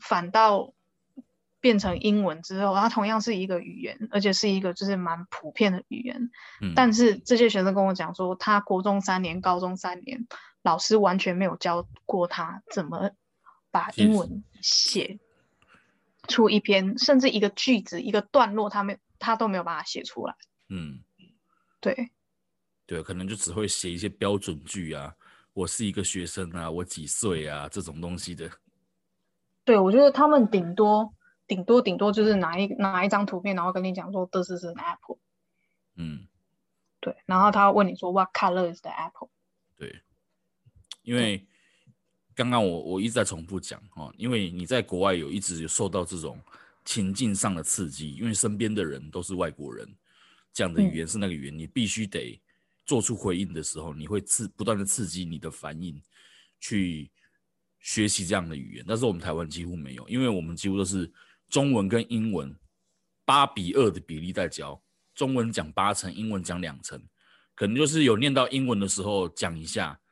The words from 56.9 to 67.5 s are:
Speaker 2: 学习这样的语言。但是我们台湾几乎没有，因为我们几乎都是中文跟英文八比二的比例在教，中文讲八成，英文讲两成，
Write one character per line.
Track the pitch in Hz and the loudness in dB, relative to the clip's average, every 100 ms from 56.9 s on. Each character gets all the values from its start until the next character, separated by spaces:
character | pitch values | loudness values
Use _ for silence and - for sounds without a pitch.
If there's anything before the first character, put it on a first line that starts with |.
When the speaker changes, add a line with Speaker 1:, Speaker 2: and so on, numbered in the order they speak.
| 80 71 _ _ _ _ _ _ _ | -4 -10 _ _ _ _ _ _ _
Speaker 2:
学 | - - 107 | -6 0 0
习 | 104 87 | 0 -2
这 | |
样 | 101 82 | -2 -4
的 | 73 | -10
语 | 57 | -12
言。 | 58 71 | -12 -6
但 | 113 | -2
是 | |
我 | 123 | 0
们 | 87 | -2
台 | 87 | -4
湾 | 80 80 | -6 -6
几 | 80 | -8
乎 | 85 87 | -10 -10
没 | 67 | -12
有， | 64 - | -14 -6
因 | 123 | -2
为 | 127 | 0
我 | 95 | -2
们 | 80 85 | -4 -6
几 | 98 | -2
乎 | 98 | -2
都 | |
是 | 95 98 85 _ _ _ - | -2 -2 -6 _ _ _ -2
中 | 143 139 | 2 4
文 | 117 95 | 2 2
跟 | 117 113 | 0 -2
英 | 117 113 | -2 -2
文 | 90 69 78 _ _ _ _ _ _ | -4 -6 -12 _ _ _ _ _ _
八 | - 147 143 | 2 4 4
比 | - 87 | 0 -2
二 | 139 113 | 4 4
的 | 82 | 2
比 | - 78 | -8 -10
例 | 87 | -8
在 | 98 85 | -4 -4
教， | - 71 71 _ _ _ | -6 -12 -14 _ _ _
中 | - 135 127 | -4 -2 0
文 | 113 | 0
讲 | 107 78 | -2 -4
八 | 98 98 | -2 0
成， | 101 92 | 0 -6
英 | 92 110 | -6 -6
文 | 98 | -4
讲 | 87 87 | -4 -6
两 | 82 67 | -6 -10
成， | - 67 - _ _ _ _ | -14 -16 -18 _ _ _ _